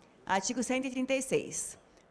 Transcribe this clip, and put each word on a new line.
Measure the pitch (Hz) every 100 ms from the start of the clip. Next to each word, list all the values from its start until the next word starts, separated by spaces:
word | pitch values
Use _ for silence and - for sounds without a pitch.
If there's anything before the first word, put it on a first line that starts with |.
| - -
Artigo | - 190 196 247
cento | 226 254 269
e |
trinta | 262 262 269
e |
seis. | 269 156 - - - - - - -